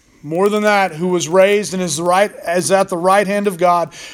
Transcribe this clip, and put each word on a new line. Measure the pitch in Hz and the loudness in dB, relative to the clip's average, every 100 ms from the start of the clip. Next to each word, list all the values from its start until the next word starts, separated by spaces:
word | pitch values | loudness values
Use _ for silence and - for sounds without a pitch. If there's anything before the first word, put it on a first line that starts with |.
| _ _ | _ _
More | 147 165 202 | -6 0 0
than | 208 | 2
that, | 208 202 190 | 2 2 0
who | 156 180 | -2 -2
was | 175 147 | -2 0
raised | 185 196 208 175 | 2 4 2 -2
and | 185 | -6
is | 180 143 | -4 -2
right, | 175 185 208 - 175 | 0 2 0 -4 -4
is | 175 156 | -2 2
at | 190 196 | 0 0
the | 175 | 0
right | 185 202 190 | 2 2 2
hand | 202 202 | -2 -2
of | 170 | 0
God, | 175 175 165 - - | 0 0 -2 -10 -20